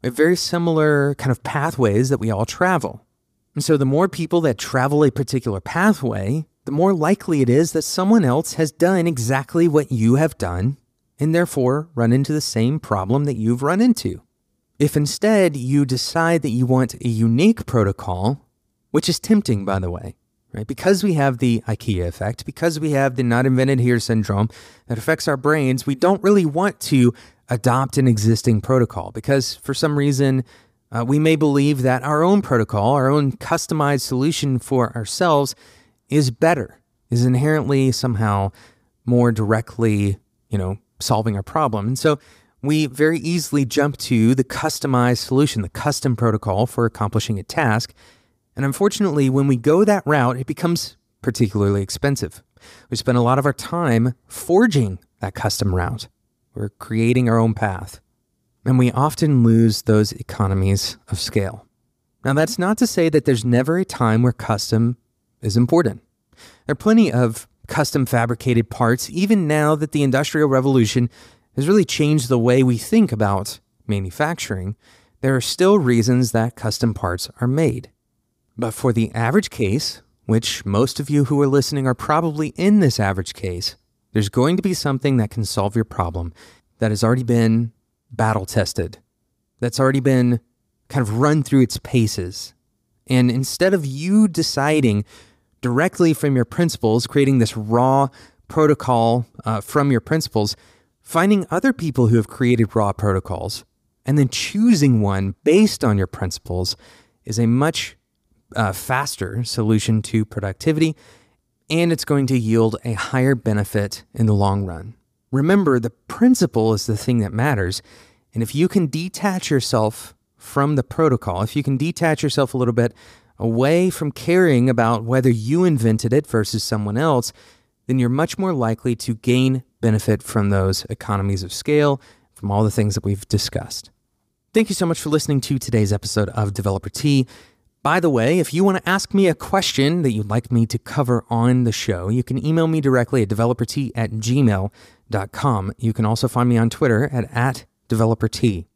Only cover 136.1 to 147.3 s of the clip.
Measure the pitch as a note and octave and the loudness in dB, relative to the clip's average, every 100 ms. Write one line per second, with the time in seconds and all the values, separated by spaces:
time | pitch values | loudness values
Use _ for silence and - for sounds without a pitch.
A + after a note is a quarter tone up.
136.1 | - G2+ - G#2 G2 G2 G2 - - D3+ | -4 -4 -2 -4 -2 -4 -4 -8 -4 0
137.1 | C#3 B2+ - - _ _ _ C#3 F3 E3+ | 0 0 -8 -20 _ _ _ -2 0 2
138.1 | B2+ A#2 F3+ D#3+ D#3 G3 F#3+ - F#3+ - | 2 2 0 0 0 2 0 -2 -4 0
139.1 | G3 F#3+ D#3 - G3 - - C#3 F3 C#3+ | 2 2 0 -2 -2 0 0 0 2 0
140.1 | G#2+ G#2 A2 - A#2+ A2+ A#2 - - B2+ | -2 -2 -4 0 0 0 -2 -6 -4 0
141.1 | A#2+ - A#2 A#2+ B2+ A#2+ G#2+ - F#2 F2+ | -2 -2 0 2 2 0 -2 -4 -4 -2
142.1 | A#2+ A#2+ C3 D3+ D#3+ E3 D#3+ C#3 B2+ A#2 | -4 -4 -4 -2 0 0 0 2 2 2
143.1 | C3+ G#2 G#2 A#2 B2+ A#2+ - C3 - A2 | 0 0 0 0 0 -4 -4 -6 -4 -6
144.1 | A2 G#2+ C3 B2+ G2 G2+ _ - _ _ | -4 -2 2 2 0 -4 _ -20 _ _
145.1 | G#2+ G2 - C#3+ A2 F#2+ - A2+ G#2+ A2 | -8 -6 -4 -2 -2 -4 -4 -4 -2 -2
146.1 | A2+ B2+ B2 B2 A#2 A#2 - C#3+ A2 C#3+ | 0 -2 0 2 2 2 0 0 2 0
147.1 | B2+ - | -4 -4